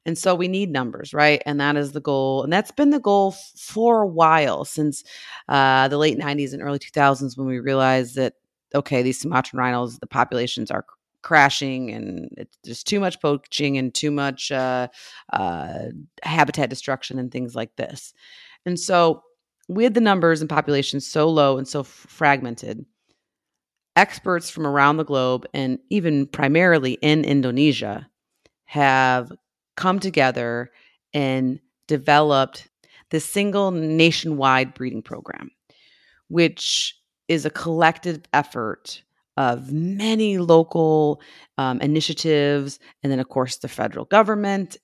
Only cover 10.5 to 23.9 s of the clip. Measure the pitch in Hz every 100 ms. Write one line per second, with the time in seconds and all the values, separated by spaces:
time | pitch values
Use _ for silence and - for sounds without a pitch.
10.5 | - 110 - - _ _ _ - 156 139
11.5 | - 139 131 120 110 101 87 76 - -
12.5 | _ - 120 - 202 185 - 151 143 -
13.5 | - 147 135 127 - 151 143 139 131 -
14.5 | 135 127 127 123 - - - - - 92
15.5 | 85 73 - - - 147 - 156 160 147
16.5 | 151 127 131 - 131 - 131 123 127 120
17.5 | 117 113 - - 139 - _ - - -
18.5 | _ 180 175 - 175 170 160 _ _ _
19.5 | _ - 190 226 220 220 190 165 156 156
20.5 | 151 147 139 135 139 - 156 160 156 139
21.5 | 131 135 147 131 - - - 151 135 120
22.5 | 117 107 110 - _ _ _ _ _ _
23.5 | _ _ _ _